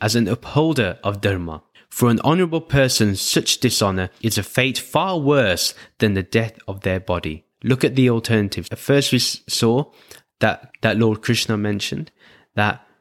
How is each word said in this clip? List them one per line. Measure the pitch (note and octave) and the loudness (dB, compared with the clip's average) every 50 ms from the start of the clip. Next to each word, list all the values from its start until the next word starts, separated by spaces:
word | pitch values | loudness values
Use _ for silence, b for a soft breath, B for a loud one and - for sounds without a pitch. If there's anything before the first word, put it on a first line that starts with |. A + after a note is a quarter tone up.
as | A2 A2 G#2+ | -2 0 2
an | A#2+ A#2 F#2 | 2 2 0
upholder | A#2 - - - - D3 D#3 D#3+ D#3 C3 G#2+ F2+ E2+ - | 0 -4 -6 -4 0 0 2 2 2 0 0 -2 -2 -4
of | - G2 G2+ G2 | -4 -4 -4 -2
Dharma. | - G2+ G2 F#2 E2+ E2 D#2 D2+ _ _ b b b b | -2 -2 -2 -2 -4 -8 -10 -12 _ _ b b b b
For | - - B2 A#2+ | -2 2 2 4
an | A#2 - - | 4 4 4
honorable | C#3 D#3+ F#3 F#3 E3 D#3+ D#3+ | 2 2 2 2 0 0 -4
person, | D#3+ - - C#3 C3+ B2+ - - A2+ G#2 G2 | -4 0 2 2 2 4 2 2 2 2 2
such | F#2+ - - - E3 - - - - | 0 -2 0 0 0 0 0 -2 0
dishonor | - A#2+ - - A2+ G2 F#2 F#2 F#2 F2+ _ _ | 0 0 0 2 0 0 0 0 -4 -6 _ _
is | - A2+ - A2 | -4 -2 -2 -2
a | G2 | -4
fate | - - C3+ B2+ C3+ A#2+ - | -4 -2 0 0 0 -2 -4
far | - - - D#3 F3 F#3+ F#3 E3 | -8 -2 -2 -2 0 0 -2 0
worse | C#3 C#3 D3 C#3 A#2+ G2 F2 D#2+ - - - B B B B - | 2 2 4 4 4 2 2 0 -2 -6 -6 B B B B -2
than | A2+ G#2+ G2 | 0 0 0
the | F#2+ F#2 | 0 -4
death | - - A2+ A2+ A2 - - - - | -2 -2 -2 -2 -2 -8 -14 -14 -12
of | G2 G2 | -12 -8
their | - G2 F#2 F#2 | -4 -4 -4 -4
body." | F#2+ - F2+ F2 - D#2+ D#2 - _ _ _ _ - | -2 -4 -4 -4 -4 -6 -10 -10 _ _ _ _ -2
Look | A2+ B2+ B2 - | -2 0 2 2
at | C3+ B2+ | 0 2
the | C3 B2+ B2 | 4 4 4
alternative. | A#2 A2+ - - A2+ A2 G#2 G2 - F#2 E2 - | 2 0 0 0 0 0 0 0 -4 -8 -10 -10
At | - - | -12 -12
first | - - C#3 C#3+ - - C3 | -2 2 2 2 2 2 0
we | B2 | 0
s-, | - - - - _ - | 0 -2 -4 -8 _ -8
saw | - - A#2+ A2+ A#2 C3 D3 - B B B B B B B B _ - | -4 0 2 2 2 2 0 -4 B B B B B B B B _ -2
that, | - G#2+ - - - - _ - | 0 0 0 -2 -8 -20 _ -2
that | - A2 G2 A2 | -2 0 2 4
Lord | A#2 A2 G#2+ G#2+ | 2 2 2 0
Krishna | - - A#2 A2 - - A2+ | 0 -2 0 0 0 -2 -2
mentioned | G#2 G#2 G#2 G#2 G2+ - - - - D#3+ - b b b b b b b b b | -2 0 -2 -2 -4 -4 -6 -8 -8 -10 -12 b b b b b b b b b
that | - G#2 G#2 - - - _ _ _ | -2 -2 -2 -2 -4 -10 _ _ _